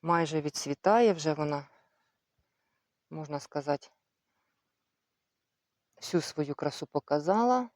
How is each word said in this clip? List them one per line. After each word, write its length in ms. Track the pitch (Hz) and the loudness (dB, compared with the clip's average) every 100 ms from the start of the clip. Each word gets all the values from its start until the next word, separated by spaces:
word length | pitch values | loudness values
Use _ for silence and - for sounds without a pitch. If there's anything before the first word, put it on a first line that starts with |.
Майже 380 | 160 170 160 156 | 2 2 2 -2
відцвітає, 720 | 147 - - 143 - 220 233 | -4 -6 -6 0 4 6 6
вже 220 | 175 156 | 4 0
вона, 340 | 151 151 147 143 _ _ _ _ _ _ _ _ _ _ _ _ _ _ | 0 -2 -4 -8 _ _ _ _ _ _ _ _ _ _ _ _ _ _
можна 300 | 156 151 147 | -14 -8 -8
сказати, 480 | - 147 143 143 - _ _ _ _ _ _ _ _ _ _ _ _ _ _ _ _ _ _ _ _ _ | -6 -8 -2 -4 -4 _ _ _ _ _ _ _ _ _ _ _ _ _ _ _ _ _ _ _ _ _
всю 240 | - 175 | -4 -2
свою 340 | - - 147 | -2 -6 -6
красу 320 | 147 147 - - | -4 -4 -6 -6
показала 840 | 147 - 147 151 202 240 254 247 | -6 -2 -2 2 2 4 2 -2